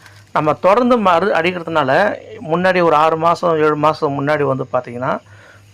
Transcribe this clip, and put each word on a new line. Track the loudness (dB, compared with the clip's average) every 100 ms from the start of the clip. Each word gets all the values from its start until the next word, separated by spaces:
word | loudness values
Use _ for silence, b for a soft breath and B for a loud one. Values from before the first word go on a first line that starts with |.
| B B B
நம்ம | -4 -2
தொடர்ந்து | 0 2 2 2 2
மரு-, | 2 2 2 0
அடிக்கிறதுனால | -2 -4 -4 -2 2 2 0 -4 -14 -14 -4
முன்னாடி | 0 2 2
ஒரு | 2 4
ஆறு | 2 2
மாசம், | 0 0 0 0
ஏழு | 0 2
மாசம் | 0 0 -4 -2
முன்னாடி | -2 0
வந்து | -2 -4 -4
பாத்தீங்கன்னா, | -6 -6 -8 -6 -6 -10 B B B B